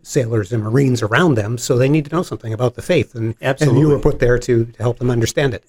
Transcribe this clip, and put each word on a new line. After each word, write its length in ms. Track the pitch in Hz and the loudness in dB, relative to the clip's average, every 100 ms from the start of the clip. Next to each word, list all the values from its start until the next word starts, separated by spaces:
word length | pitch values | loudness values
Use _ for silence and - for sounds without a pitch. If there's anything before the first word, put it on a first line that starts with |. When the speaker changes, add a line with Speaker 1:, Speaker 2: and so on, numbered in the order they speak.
Speaker 1:
sailors 500 | - 147 113 113 98 | -6 -4 -2 -2 -2
and 100 | 117 | -4
Marines 400 | 107 123 139 117 | -2 0 2 0
around 320 | 104 120 180 | 0 2 2
them, 240 | 117 104 120 | 2 -2 -6
so 180 | - 123 | -2 0
they 120 | 135 | 2
need 160 | 156 | 0
to 100 | 143 | 0
know 80 | 165 | -4
something 300 | 180 - 113 | -4 -8 -8
about 240 | 110 123 - | -2 -2 -4
the 60 | |
faith, 340 | - 175 - 120 | -2 0 0 -4
and, 80 | |
and 120 | 113 - | -6 -4
you 60 | 131 | -4
Speaker 2:
Absolutely. 360 | 131 147 135 151 | 0 2 4 4
Speaker 1:
were 120 | 143 | 4
put 220 | 151 - | 2 2
there 180 | 120 123 | 2 2
to, 260 | 123 117 117 | 2 0 0
to 160 | - | -2
help 180 | 117 117 | -4 -2
them 100 | 123 | -2
understand 440 | 117 113 - 139 | 0 0 0 -2
it. 100 | 98 | -2